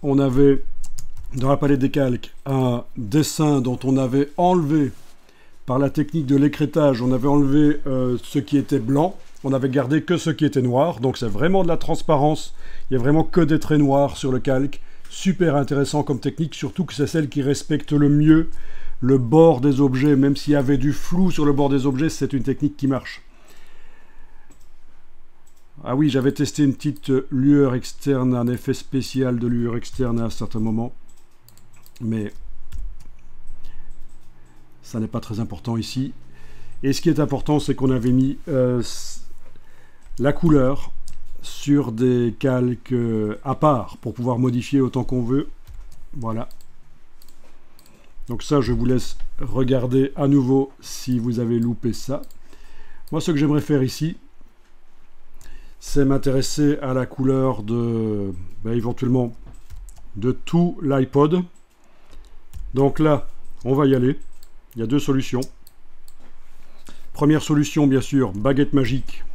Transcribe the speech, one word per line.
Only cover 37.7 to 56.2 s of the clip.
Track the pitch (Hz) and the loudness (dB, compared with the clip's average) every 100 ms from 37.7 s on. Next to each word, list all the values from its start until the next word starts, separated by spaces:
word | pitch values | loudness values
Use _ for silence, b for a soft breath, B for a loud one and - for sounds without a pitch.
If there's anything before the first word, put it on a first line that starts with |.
| 139 | 0
qu'on | 131 | 2
avait | 131 117 | 2 4
mis, | 127 131 139 - | 4 2 -2 -4
euh, | 139 127 123 | 0 2 0
s-, | 117 - - - - - - b b b b b b - | -2 -4 -4 -4 -4 -6 -8 b b b b b b -2
la | 127 | 0
couleur | 143 170 151 131 139 - - - - - - | 4 6 6 6 2 0 0 0 0 0 -2
sur | - - - 143 127 | -4 -6 2 2 2
des | 110 127 123 120 107 | 0 2 4 0 0
calques, | 139 127 123 120 - | 0 2 0 -2 -4
euh, | 123 117 110 107 107 | -2 0 0 -2 -4
à | - | -6
part | 131 151 135 92 - | 0 2 2 -2 -10
pour | 120 107 | -10 -4
pouvoir | 120 120 | -2 0
modifier | 127 123 120 139 | 2 0 0 2
autant | 127 127 | 2 0
qu'on | 123 127 | -2 -2
veut. | 117 135 170 - - - - - - | 0 -2 -2 -10 -14 -14 -12 -10 -8
Voilà. | - 113 113 120 - - - - - - - - - b b b b b b b - - | -6 -4 -4 -6 -10 -12 -14 -16 -18 -16 -16 -14 -14 b b b b b b b -12 -6
Donc | 120 | -6
ça, | - 147 | 0 2
je | 120 | 2
vous | 117 123 | 2 2
laisse | 127 - - - - | 2 2 0 0 0
regarder | 135 110 131 131 120 127 135 - | 0 0 2 2 2 2 2 0
à | 139 | 2
nouveau | 143 123 135 135 - | 4 4 2 2 -6
si | - - - 123 | -14 -12 -4 -2
vous | 117 117 | 0 -2
avez | 117 117 | 0 0
loupé | 117 113 120 | 0 -2 -4
ça. | 104 - 139 - - b b b b b b b | -4 -4 -6 -8 -12 b b b b b b b
Moi, | 156 | -4
ce | 196 | 0
que | 151 | 2
j'aimerais | 147 147 | 2 2
faire | 143 147 | 2 2
ici, | 131 - 156 - - - - - - - - - - - - - b b b b | 2 -2 -6 -6 -14 -18 -18 -20 -20 -20 -18 -16 -16 -14 -14 -12 b b b b
c'est | - - 135 | 0 2 4
m'intéresser | 135 | 4